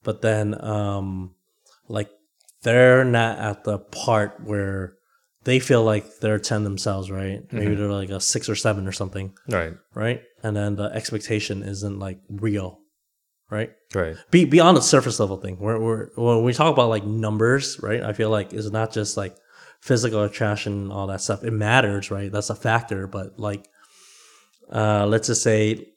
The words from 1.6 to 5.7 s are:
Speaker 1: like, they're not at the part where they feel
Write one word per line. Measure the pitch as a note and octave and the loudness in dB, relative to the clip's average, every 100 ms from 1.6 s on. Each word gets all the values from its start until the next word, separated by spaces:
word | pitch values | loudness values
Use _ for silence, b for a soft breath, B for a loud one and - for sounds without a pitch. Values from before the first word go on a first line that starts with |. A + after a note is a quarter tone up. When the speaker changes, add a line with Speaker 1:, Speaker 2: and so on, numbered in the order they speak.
| b b _ | b b _
Speaker 1:
like, | G#2+ G#2+ _ _ _ _ _ | -6 -6 _ _ _ _ _
they're | A#2 A#2+ B2+ B2+ | 2 6 8 8
not | B2+ A#2+ A2+ G#2+ | 6 2 0 -2
at | G#2+ G2+ | -6 -4
the | - G2+ | -4 -6
part | - - - A2 G2+ - | -6 -8 0 2 2 -6
where | G#2+ G#2 G2 G2 F#2 _ _ _ _ _ | -6 -4 -2 -4 -8 _ _ _ _ _
they | - B2+ | 0 0
feel | B2+ | 4